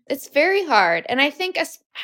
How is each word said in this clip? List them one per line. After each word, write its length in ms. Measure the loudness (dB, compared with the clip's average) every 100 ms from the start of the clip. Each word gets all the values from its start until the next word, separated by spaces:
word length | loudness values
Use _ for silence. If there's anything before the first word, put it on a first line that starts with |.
| -8
It's 220 | -8 -4
very 340 | 0 2 2 2
hard. 400 | 4 4 0 -2
And 120 | 0
I 100 | 0
think, 260 | -2 -6 -4
as-, 220 | -6 -10 _ -14